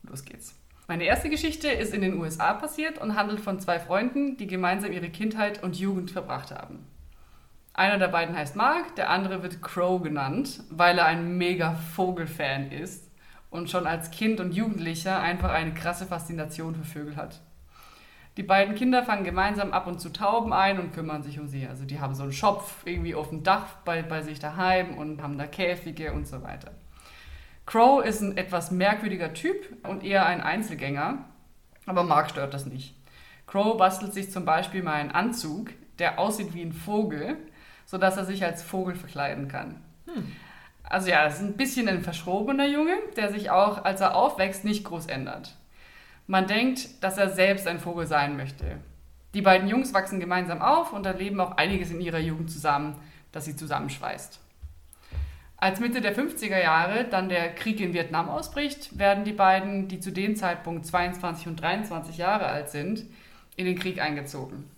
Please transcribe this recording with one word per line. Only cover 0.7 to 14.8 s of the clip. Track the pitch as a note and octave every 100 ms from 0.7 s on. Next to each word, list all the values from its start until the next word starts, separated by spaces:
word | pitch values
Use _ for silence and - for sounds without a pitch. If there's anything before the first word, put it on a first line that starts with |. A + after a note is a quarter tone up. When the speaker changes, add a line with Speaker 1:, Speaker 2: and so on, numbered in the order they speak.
| - -
Speaker 1:
Meine | E3+ F3
erste | B3 D4+
Geschichte | D4+ D#4+ D#4 D4
ist | A3+ G#3+
in | G#3
den | F#3+ E3
U | D#3+
S | D#3+
A | E3+
passiert | - D4+ - D#4 D#4+
und | G#3+ G#3
handelt | G3+ G#3
von | G#3 F#3+
zwei | - E3+
Freunden, | E3 F#3 B3 C#4 C#4 C4
die | F#3+
gemeinsam | F#3 F3+ F#3+ G3+
ihre | F3+ F3
Kindheit | E3+ A3 A3 G#3 G#3
und | F#3 E3
Jugend | G3 F#3 E3+
verbracht | F#3+ - C3 -
haben. | - - - - - - - - - - - -
Einer | - F#3+ G3+
der | F3+
beiden | E3+ E3 E3+
heißt | C#3 G3+
Mark, | B3 E4 - -
der | -
andere | F#3 G3 F#3+
wird | F#3 F3
Crow | - F3+ F3+ F#3
genannt, | D#3+ D3 C3+ F3+ - - -
weil | E3 F3 F3
er | E3+
ein | E3 E3+ F3+
mega | F3+ F3+ E3
Vogelfan | E3 - - F#3 F3 D#3+ - C#3+ C3+ C#3
ist | C#3+ F#3 - - - - - -
und | E3+ F3
schon | F#3 D#3+
als | E3 -
Kind | - A3 G#3+
und | F3+
Jugendlicher | F3+ A3+ F#3+